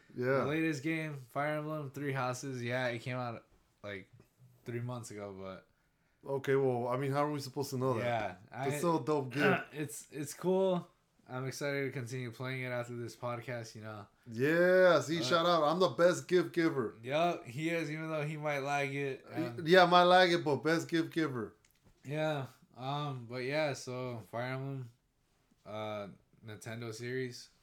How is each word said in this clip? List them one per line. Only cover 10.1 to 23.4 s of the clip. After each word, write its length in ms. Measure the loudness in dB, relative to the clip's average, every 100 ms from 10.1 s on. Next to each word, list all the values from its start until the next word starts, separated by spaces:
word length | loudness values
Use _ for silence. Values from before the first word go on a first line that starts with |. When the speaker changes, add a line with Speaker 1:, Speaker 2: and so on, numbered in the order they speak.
Speaker 2:
it's 220 | -10 -10
cool. 520 | -4 0 2 4 2 -4 _ _ _ -12
I'm 160 | -8 -6
excited 380 | -4 -4 -2 -2
to 60 |
continue 400 | -4 -6 -8 -8
playing 320 | -8 -6 -6
it 60 | -4
after 240 | -4 -4 -6
this 200 | -8 -8
podcast, 580 | -6 -6 -6 -8 -10 -12
you 60 |
know. 240 | -12 -12 -14 _ -10
Speaker 1:
Yeah, 680 | 0 2 6 6 8 8 6
see, 180 | 2 -2
Speaker 2:
Uh, 40 |
Speaker 1:
shout 220 | 2 2 4
out. 180 | 4
I'm 160 | 4 4
the 80 | 2
best 380 | 4 4 4 2
gift 260 | 2 2
giver. 420 | 2 0 2 -2 -4
Speaker 2:
Yup, 420 | -4 0 2 0 -6
he 240 | -6 -2
is, 200 | -2 -2
even 180 | -6 -6
though 140 | -4 -4
he 100 | -4
might 220 | -4 -2
lag 340 | 0 0 0 -2
it, 300 | -4 -4 -8
Speaker 1:
Y-, 140 | -6
Speaker 2:
and 240 | -4 -4 6
Speaker 1:
yeah, 180 | 8 10
might 180 | 10
lag 280 | 10 8 8
it, 100 | 4
but 140 | 2 0
best 240 | 2 0 2
gift 220 | 0 0
giver. 400 | 0 -2 -2 -8 -10 _ _ _ _ -8
Speaker 2:
Yeah, 400 | -4 -2 -2 -6 -12 _ -12
um, 480 | -6 -4 -4 -6 -8
but 140 | -6